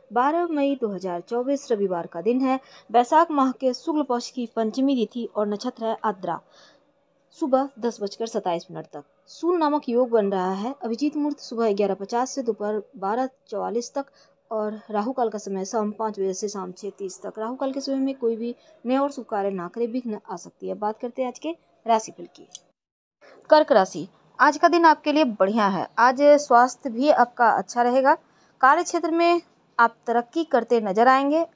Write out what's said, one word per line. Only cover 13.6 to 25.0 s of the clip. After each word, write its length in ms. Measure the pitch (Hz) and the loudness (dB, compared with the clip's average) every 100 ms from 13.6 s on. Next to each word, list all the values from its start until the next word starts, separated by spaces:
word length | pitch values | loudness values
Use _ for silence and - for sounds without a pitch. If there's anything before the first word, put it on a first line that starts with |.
| 185 214 233 | -6 -6 -6
तक 120 | - 277 _ _ _ - | -8 -10 _ _ _ -8
और 280 | 220 214 214 - | -6 -6 -8 -6
राहु 220 | 208 214 | -4 -2
काल 160 | 269 226 | -2 -2
का 100 | 214 | -4
समय 260 | 202 190 | -6 -6
शाम 280 | 190 233 214 | -4 -2 -2
पाँच 280 | 214 220 202 | -4 -6 -4
बजे 140 | 190 | -4
से 140 | 185 208 | -4 -6
शाम 240 | 202 185 | -8 -10
छः 180 | 180 202 | -12 -14
तीस 320 | - 196 - | -10 -12 -10
तक। 160 | 196 202 | -12 -8
राहु 160 | 220 | -8
काल 180 | 262 269 | -6 -6
के 80 | 269 | -4
समय 160 | 269 269 | -4 -2
में 180 | 269 | -2
कोई 220 | 269 233 226 | -2 -2 -2
भी 200 | 233 247 _ _ 233 | -6 -10 _ _ -2
नए 100 | 262 | 0
और 140 | 285 | 0
शुभ 140 | 277 | -4
कार्य 260 | 220 208 196 | -6 -4 -2
ना 180 | 196 175 | -4 -6
करें, 180 | 226 233 | -6 -4
विघ्न 320 | 247 240 208 - | -4 -6 -8 -10
आ 60 | 240 | -14
सकती 320 | 180 - 190 | -14 -12 -10
है। 60 | |
बात 240 | 190 208 214 | -6 -6 -6
करते 240 | 247 247 | -8 -6
हैं 60 | 254 | -6
आज 100 | 240 | -6
के 320 | 302 339 _ _ 226 | -10 -10 _ _ 0
राशिफल 380 | 226 - - 175 - | 0 0 -12 -20 -20
की। 120 | - - _ _ _ _ _ _ - - - | -20 -20 _ _ _ _ _ _ -20 -20 4
कर्क 220 | 302 302 | 4 6
राशि। 360 | 240 190 170 170 _ _ - | 4 2 -2 -12 _ _ 0
आज 160 | 262 285 | 2 4
का 120 | 349 | 4
दिन 160 | 349 | 6
आपके 280 | 339 302 | 4 4